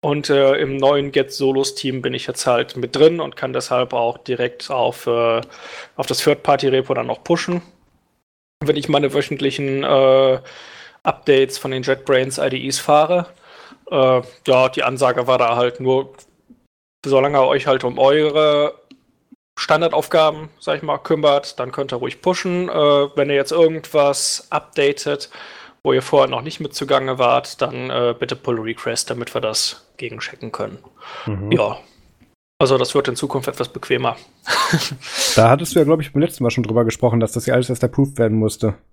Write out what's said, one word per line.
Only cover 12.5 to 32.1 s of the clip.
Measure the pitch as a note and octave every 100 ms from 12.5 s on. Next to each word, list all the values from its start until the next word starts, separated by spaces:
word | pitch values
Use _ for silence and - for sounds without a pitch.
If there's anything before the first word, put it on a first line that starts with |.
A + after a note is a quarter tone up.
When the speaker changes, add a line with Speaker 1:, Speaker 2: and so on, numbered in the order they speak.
| C3 B2+
Speaker 1:
Es | C3+
fahre. | - D3 D#3 F3+ E3+ - _ - - - -
Äh, | D#3+ C3 B2+ A#2+ - -
ja, | B2+ B2+
die | C#3
Ansage | B2+ C3 C3 B2 B2
war | B2+
da | A#2+ A#2+
halt | B2 B2
nur, | C3 C3 C3+ - _ _ _ _ _ _ _ _
solange | C#3 C3+ C#3 D3
ihr | C3
euch | C#3 C3+
halt | C3
um | B2 A#2+
eure | C3+ D3 D3+ D3 D3+ D3 D3 - _ - _ _ _ - _ -
Standardaufgaben, | - D#3 E3 C#3+ - E3+ D#3 D#3 D#3 _
sag | - D3+
ich |
mal, | D#3 C#3+
kümmert, | - D#3+ D3 C#3 - -
dann | B2+
könnt | - C3+
ihr | B2
ruhig | B2+ -
pushen. | - F3+ F#3+ F3 F3+
Äh, | - D3 C#3+ C#3+ -
wenn | C#3+
ihr | C#3+
jetzt | C3+
irgendwas | D#3 E3 D#3+ - D3+ C#3+ C#3 - - -
updatet, | D3+ - - C#3+ C#3+ - C#3+ - - - - - _
wo | C#3
ihr | C3
vorher | B2+ D3 C3+
noch | B2+
nicht | C3+ -
mit | D3
zugange | - C#3 C#3 C3 B2+
wart, | B2 B2+ - -
dann, | - B2+ B2+
äh, | B2 A#2+ A#2
bitte | A#2+ C3
Pull | - A#2
Request, | A2 A#2 - A#2 -
damit | A#2+ A#2+ A2+
wir |
das | A2 G#2+ - - _ -
gegenchecken | A#2+ A2 - - A2+
können. | - G#2+ G2+ - _ - - -
Speaker 2:
Mhm. | G2+ G2+
Speaker 1:
Ja. | A2+ G#2 G#2 - _ _